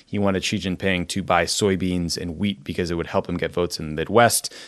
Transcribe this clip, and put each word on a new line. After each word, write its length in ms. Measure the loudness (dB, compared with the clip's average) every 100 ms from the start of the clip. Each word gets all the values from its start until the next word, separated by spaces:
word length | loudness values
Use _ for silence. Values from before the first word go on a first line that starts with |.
| -8
He 120 | 0
wanted 260 | 2 2
Xi 140 | 0 -2
Jinping 500 | -2 -2 0 0 -2
to 140 | -6
buy 220 | 2 2
soybeans 720 | 2 2 2 2 0 -2 -2 -4
and 220 | -6 -4
wheat 260 | -4 -4
because 260 | -6 -4 -2
it 40 |
would 120 | -2 0
help 220 | -2 -2
him 80 | -4
get 160 | -2
votes 260 | 0 -2 -2
in 100 | -6
the 60 |
Midwest. 580 | -4 2 6 6 4 -4 -12